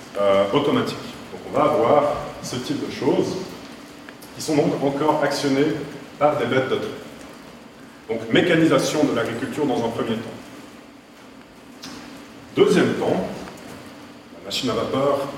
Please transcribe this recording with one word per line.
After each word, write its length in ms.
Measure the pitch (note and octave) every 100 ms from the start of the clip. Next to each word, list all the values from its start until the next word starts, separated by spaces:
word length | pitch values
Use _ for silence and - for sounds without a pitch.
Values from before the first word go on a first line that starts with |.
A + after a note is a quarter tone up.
| - -
euh, 260 | G2+ G2 G2
automatiques. 460 | D3 D3 B2+ - - - - -
Donc 100 | - -
on 40 | C3
va 60 | D3+
avoir 380 | - A#2 D3 D3 D3 - -
ce 140 | - C3
type 280 | - C#3+
de 80 | -
choses 440 | - C#3 F3+ - - - - - - - - - - - -
qui 60 |
sont 140 | - D3+
donc 280 | E3 D3+
encore 380 | C#3 C#3 D3+ D3
actionnées 520 | C#3+ - C#3+ C3+ D3+ - - - - -
par 200 | D3 -
des 80 | B2+
bêtes 240 | C3 B2+
de 80 | A2+
trait. 100 | - - - - - - - - - - - - -
Donc 120 | A2+ -
mécanisation 720 | D3 F3 D#3+ D#3+ C#3 - D#3
de 120 | C3+ A#2
l'agriculture 520 | A2 A2+ B2+ C#3+ C#3
dans 180 | A#2+ A#2
un 40 |
premier 260 | - A#2 A2
temps. 220 | - - - - - - - - - - - - - - - - - - - - - - - -
Deuxième 400 | G3 F3+ B2 -
temps, 320 | - - - - - - - - - - - - - -
la 60 | G2+
machine 260 | - B2+
à 20 |
vapeur 460 | A2 A2+ C3 C#3+ C#3 -